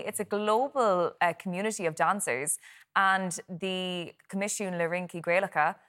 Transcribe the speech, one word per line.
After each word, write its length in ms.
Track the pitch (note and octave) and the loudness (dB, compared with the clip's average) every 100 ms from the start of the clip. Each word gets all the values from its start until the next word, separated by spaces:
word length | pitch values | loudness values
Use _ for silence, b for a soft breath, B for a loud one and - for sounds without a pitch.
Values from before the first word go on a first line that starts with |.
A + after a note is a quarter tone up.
| G#3 | -4
It's 140 | - | -6
a 60 | G3+ | -2
global, 880 | G3+ G#3+ A3 C#4 C#4 A3 F3+ E3 - | -2 2 2 2 2 4 4 2 2
uh, 140 | F3 | 0
community 520 | E3 F#3+ F3 G#3+ G#3+ E3+ | 0 -4 -2 -2 -2 -2
of 80 | D#3 | 2
dancers. 640 | E3 G3+ D3+ B2 D3+ - B B B G3 | 2 2 0 -2 -2 -6 B B B 2
And 440 | F#3+ F#3+ F#3 F3 - | 4 2 0 -6 -10
the 640 | F3 F#3+ F#3 F#3 F3+ E3 - - | -6 -4 -2 -4 -6 -8 -12 -8
Comisiún 480 | G3 G3+ - G3 F3 | -4 -4 -2 -4 -2
le 100 | E3 | 0
Rinchi 340 | F3 F3 F3 | -2 -6 -6
Gaeltacha 540 | E3+ F3 G3 D#3 D#3 G3 | 0 2 2 2 0 0